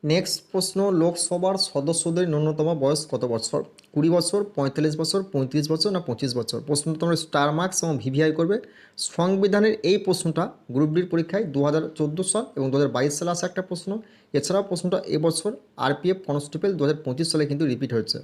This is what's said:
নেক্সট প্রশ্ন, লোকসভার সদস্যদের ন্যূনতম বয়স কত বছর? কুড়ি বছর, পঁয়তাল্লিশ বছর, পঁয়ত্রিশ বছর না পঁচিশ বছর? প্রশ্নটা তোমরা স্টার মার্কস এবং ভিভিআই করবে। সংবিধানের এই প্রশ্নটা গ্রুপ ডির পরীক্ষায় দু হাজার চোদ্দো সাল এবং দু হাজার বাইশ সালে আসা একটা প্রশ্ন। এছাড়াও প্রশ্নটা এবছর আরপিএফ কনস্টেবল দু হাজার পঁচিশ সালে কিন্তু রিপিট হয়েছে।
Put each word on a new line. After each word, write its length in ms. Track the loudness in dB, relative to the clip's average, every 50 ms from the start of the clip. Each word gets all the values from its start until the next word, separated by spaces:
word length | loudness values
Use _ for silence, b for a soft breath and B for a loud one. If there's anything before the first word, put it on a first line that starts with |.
| 2
নেক্সট 340 | 2 2 2 2 0 -6 -8 -8 _
প্রশ্ন, 280 | -4 -2 -2 -2 0 0 0 2 4 4
লোকসভার 540 | 2 2 2 0 -4 -2 -2 0 0 0 0 0 -2 -2
সদস্যদের 540 | -2 -2 0 0 0 0 0 0 0 0 0 2
ন্যূনতম 360 | 2 2 2 0 2 2 0 0 2 2 2
বয়স 180 | 2 2 2 -2 -4
কত 120 | -4 -2 -2 0 -2
বছর? 260 | -2 -2 -2 -2 -4 -4 -4 -12 -20 _ _ -2
কুড়ি 160 | 2 2 4 4
বছর, 240 | 4 2 2 0 0 -2 -2 -2
পঁয়তাল্লিশ 400 | -2 -2 0 0 0 0 0 0 0
বছর, 180 | -4 0 0 -2 -2 0 -2
পঁয়ত্রিশ 320 | -2 -2 0 0 0 0 0 0
বছর 160 | 0 0 0 0
না 60 | -2 -2 -4
পঁচিশ 240 | -4 -2 -2 -2 -2 -2
বছর? 200 | -4 -4 -6 -8 -2 -2
প্রশ্নটা 300 | -2 0 0 -2 -2 0
তোমরা 160 | 2 2 2 0 0
স্টার 260 | 0 2 2 2 4 2 0
মার্কস 220 | 0 0 -2 -2 -2
এবং 100 | 0 -2 -2 -2
ভিভিআই 280 | -2 2 4 4 4 4 2
করবে। 180 | 2 2 2 0 -2 B B B B B B B -10 -8 -2
সংবিধানের 580 | 0 2 2 2 4 4 4 4 4 4 4 2 2 2 2
এই 80 | 2 2 2
প্রশ্নটা 380 | 0 0 0 0 -2 0 0 -2 -2 -4 -14 _ _ 0
গ্রুপ 180 | 2 2 2 2
ডির 120 | 0 0 0
পরীক্ষায় 340 | 0 -2 -2 0 -2 -2 -2 -2 0
দু 60 | 0 2 2
হাজার 160 | 2 0 -2 -2 -2 -2
চোদ্দো 260 | -2 -2 0 -2 -2 -2
সাল 120 | -2 -2 -2 -4 -4 -4
এবং 100 | -2 0
দু 60 | 2 2
হাজার 140 | 2 2 2
বাইশ 180 | 0 0 0 0 -2
সালে 140 | -2 -2 -2
আসা 120 | -2 -4 -4
একটা 140 | -4 -4 -6 -6
প্রশ্ন। 200 | -6 -8 -6 -6 -8 -8 -8 B B B B B -2 -2
এছাড়াও 260 | 0 2 0 0 0 0
প্রশ্নটা 280 | -4 -4 -2 -2 -2 -2 -2 -2 -2
এবছর 360 | 2 2 2 0 0 -4 -6 -6 -6 -14 _ _ -2 0
আরপিএফ 320 | 0 0 0 0 -2 -2 -2 -2 -4
কনস্টেবল 420 | -4 -4 -4 -6 -8 -2 -2 -2 0 2
দু 40 | 2
হাজার 140 | 0 0 0 -2
পঁচিশ 220 | -6 -4 -2 -2 -2
সালে 120 | 0 0 0 0
কিন্তু 140 | 0 0 0 0
রিপিট 200 | 0 -2 -4 -2 -2
হয়েছে। 220 | -2 -2 -2 -6 -6